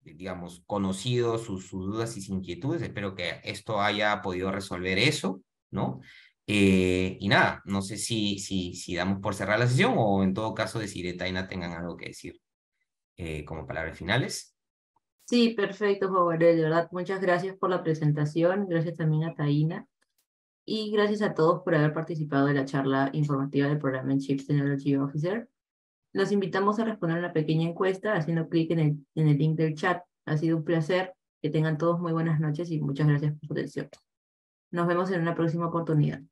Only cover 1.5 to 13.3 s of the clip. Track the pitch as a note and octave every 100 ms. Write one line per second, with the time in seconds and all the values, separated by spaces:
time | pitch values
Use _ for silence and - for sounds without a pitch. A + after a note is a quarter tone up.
1.5 | F#2 - F#2+ F#2+ A2 A#2 G2+ F#2+ F#2+ F2+
2.5 | F2 C#3 E3+ G2+ - G2+ F#2 F2 D#2+ G#2+
3.5 | G2+ - G#2+ G#2 G#2 G#2 G#2 G2 F2+ F#2+
4.5 | G2 G2 F2 F2+ F#2+ C3 D3+ F#3+ - _
5.5 | _ _ - B2+ B2+ - - - _ -
6.5 | G#2+ G2 F#2+ F#2 F#2 F#2 F#2 G2+ D3+ B2
7.5 | - - G2 G2 G#2 - A2+ G#2 G2 -
8.5 | F#2+ F2+ F2 - F2 F2+ G2 G#2 G2 G2
9.5 | G#2+ B2 B2+ A3 G#3 A2 G2 F#2+ F#2+ A2
10.5 | - - A2+ G#2 F2+ F2 F2 F#2 F#2 F#2+
11.5 | G2 F2 E2 F2 E2+ - - F2 - _
12.5 | _ _ _ _ _ _ - E2+